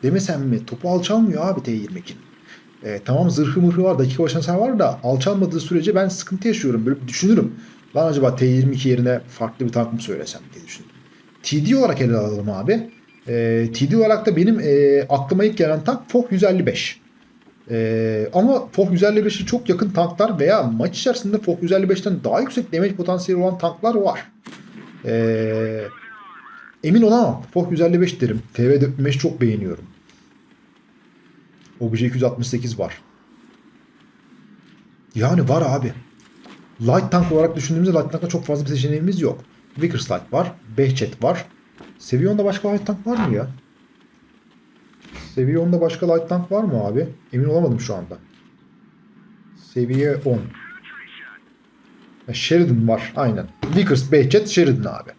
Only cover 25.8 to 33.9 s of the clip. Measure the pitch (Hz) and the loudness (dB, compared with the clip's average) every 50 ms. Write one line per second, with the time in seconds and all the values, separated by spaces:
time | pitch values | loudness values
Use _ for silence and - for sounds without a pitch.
25.8 | 104 101 - - - - - - - - - - - - - - - - - _ | -10 -10 -14 -18 -20 -20 -20 -20 -20 -20 -20 -20 -20 -20 -20 -20 -20 -20 -20 _
26.8 | - 147 180 233 226 214 226 240 233 151 - - - - - 175 170 175 175 156 | -2 4 4 6 6 6 6 4 4 2 0 -4 -8 -4 -2 -2 0 0 0 2
27.8 | 170 170 175 175 185 175 175 - 131 117 107 110 - - - - 120 127 143 139 | 2 4 4 4 2 0 0 -2 -2 -2 -2 -4 -6 -8 -2 0 2 4 4 4
28.8 | 135 131 - - 135 139 135 135 - 165 - - 127 117 107 101 98 92 82 - | 2 0 0 -2 -2 0 0 0 -2 -2 0 2 0 0 0 0 -4 -6 -8 -10
29.8 | - - - _ _ _ _ _ _ _ _ _ _ _ _ _ _ _ _ _ | -12 -20 -20 _ _ _ _ _ _ _ _ _ _ _ _ _ _ _ _ _
30.8 | _ _ _ _ _ _ _ _ _ _ _ _ _ _ _ _ _ - _ - | _ _ _ _ _ _ _ _ _ _ _ _ _ _ _ _ _ -20 _ -8
31.8 | 120 113 110 113 123 123 127 127 127 120 - 123 120 - - 120 123 123 110 101 | -6 -4 -2 0 0 0 0 0 -2 -2 -2 -4 -6 -4 -4 -6 -4 -6 -6 -6
32.8 | 95 87 - - - _ _ _ _ _ _ _ _ - _ _ _ - _ _ | -8 -8 -8 -14 -20 _ _ _ _ _ _ _ _ -20 _ _ _ -20 _ _
33.8 | _ _ | _ _